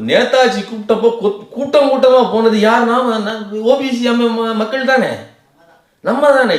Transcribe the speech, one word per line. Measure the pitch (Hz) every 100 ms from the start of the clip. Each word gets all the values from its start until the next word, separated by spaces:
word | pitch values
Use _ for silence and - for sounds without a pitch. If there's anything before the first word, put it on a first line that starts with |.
நேதாஜி | 110 180 247 262 254 202
கூப்பிட்டப்போ | - 220 208 220 233 -
கூ-, | 202 202 -
கூட்டம் | 233 277 294 269
கூட்டமா | 247 254 254 233
போனது | 220 226 214
யார்? | 214 240 233
நாம, | 247 247 220
ந-, | 208 220 202 214
ஓ | 220 277
பி | 269
சி | 240 240
அம்ம-, | 240 233
ம-, | 226 226 214
மக்கள் | 220 269 254
தானே, | 262 160 113 - _ _ _ _ _ _ _
நம்ம | 170 254 294
தானே. | 269 240